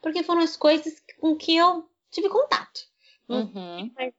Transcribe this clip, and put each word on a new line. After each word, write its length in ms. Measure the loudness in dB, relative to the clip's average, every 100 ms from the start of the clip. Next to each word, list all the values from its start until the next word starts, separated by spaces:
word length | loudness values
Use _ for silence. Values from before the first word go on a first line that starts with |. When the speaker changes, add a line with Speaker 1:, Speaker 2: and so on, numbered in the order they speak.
Speaker 1:
porque 200 | -4 -4
foram 200 | 0 2
as 120 | 0 2
coisas 460 | 2 2 0 -12 _ -2
com 160 | 0
que 220 | 0 2 4
eu 320 | 4 2 -8 _ _
tive 180 | -4 0
contato. 540 | 0 0 -2 -6 -18 -20 _ _ _ -6
Não 200 | -4 -4
Speaker 2:
Uhum. 300 | -8 -12 -12
Speaker 1:
tem 140 | -12 -8
mais 160 | -10